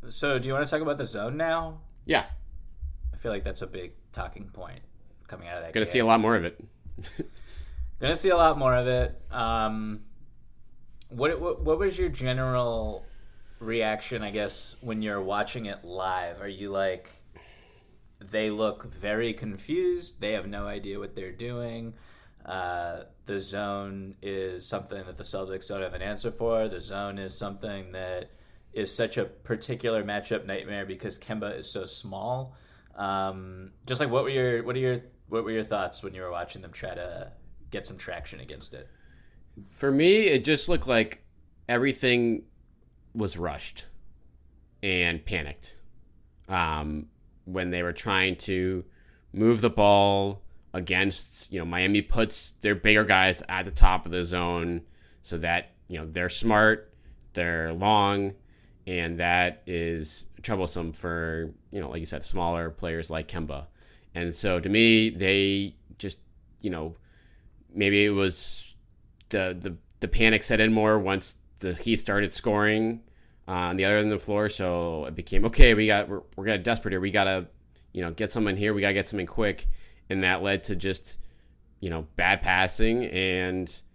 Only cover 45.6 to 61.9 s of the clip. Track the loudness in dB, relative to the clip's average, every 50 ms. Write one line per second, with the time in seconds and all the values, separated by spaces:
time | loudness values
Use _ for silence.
45.6 | -16 -20 -20 -18 -20 -20 -20 -20 -20 -20 -20 -20 -20 -20 _ -20 -10 -4 -2 0
46.6 | 0 0 -2 -2 -4 -4 -6 -6 -8 -12 _ _ _ -20 _ -20 _ -8 -4 -4
47.6 | -2 -2 -2 -2 -2 -4 -4 -6 -4 0 2 2 2 2 0 -4 -4 -4 -2 0
48.6 | 0 0 -2 -4 -6 -10 -18 -20 -20 -20 -20 _ _ _ -2 2 4 4 4 6
49.6 | 4 0 4 6 6 8 8 8 8 6 4 4 2 0 -4 -6 -12 -16 -18 -18
50.6 | -20 -8 -8 -6 -4 0 0 2 2 2 0 -4 -10 -14 -14 -16 -16 -10 -8 -6
51.6 | -6 -4 -2 0 2 4 4 2 4 4 2 2 2 2 0 -8 -8 -10 -14 _
52.6 | 0 0 0 2 4 6 6 6 6 6 6 6 6 6 4 2 -4 -6 -4 -4
53.6 | -4 -4 8 10 10 10 10 6 0 -2 -2 -2 -2 0 0 0 0 0 0 0
54.6 | 0 -2 -2 -4 -6 -10 -20 -20 -20 -20 -20 -20 -12 -8 -8 -4 -2 0 0 0
55.6 | -2 -4 _ _ -16 _ -10 -10 -8 -6 -4 -2 -2 -2 -2 0 2 4 6 6
56.6 | 6 6 6 4 -2 -14 -20 -20 -20 -20 -20 -20 -20 -12 -4 -2 -2 0 0 0
57.6 | -2 -2 -2 0 4 4 6 6 6 4 2 2 0 -2 -4 -8 -20 -20 -20 _
58.6 | -20 -20 -20 -18 -10 -6 -4 -2 -2 -2 -2 -2 0 2 4 4 4 2 0 -6
59.6 | -10 -6 -4 -2 -2 -2 -2 -4 -6 -8 -10 -14 -14 -16 -16 -12 -6 -4 -2 -2
60.6 | -2 -2 -2 -4 -6 -6 -8 -6 -6 -4 -4 -2 -4 -4 -4 -4 -6 -6 -8 -14
61.6 | _ _ -10 -8 -8 -6